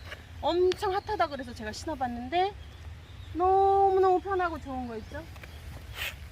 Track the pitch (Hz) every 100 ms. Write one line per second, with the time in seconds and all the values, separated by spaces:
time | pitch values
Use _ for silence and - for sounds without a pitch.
0 | - - - - 277 339 370 359 403 381
1 | - 403 330 277 247 233 214 214 330 294
2 | 254 240 254 339 392 392 - - - -
3 | - - - 311 370 381 392 392 392 381
4 | 381 359 381 381 349 311 269 262 240 220
5 | - 190 220 - - - - - - -
6 | - - -